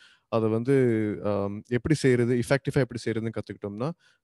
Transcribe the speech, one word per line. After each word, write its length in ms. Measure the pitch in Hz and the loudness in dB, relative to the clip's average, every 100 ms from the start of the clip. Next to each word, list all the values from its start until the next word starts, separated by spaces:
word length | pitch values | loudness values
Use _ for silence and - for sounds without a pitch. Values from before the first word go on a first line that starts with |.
| - _ - | -12 _ -4
அதை 200 | 117 110 | 0 2
வந்து, 720 | 110 120 139 127 110 107 101 | 0 2 4 4 2 0 -2
ஆம், 380 | 104 101 101 104 - | -2 -2 -2 -6 -4
எப்படி 280 | 123 160 | -2 0
செய்யறது, 460 | 156 135 123 120 123 117 | 2 4 4 2 0 0
எஃபெக்டிவா 260 | 139 - | 0 0
எப்படி 260 | 143 127 120 | -2 0 -4
செய்யறதுன்னு 260 | - 113 113 110 | -4 -4 -4 -6
கத்துக்கிட்டோம்னா, 520 | - 98 104 101 135 175 _ _ | -10 -10 -10 -6 -6 -8 _ _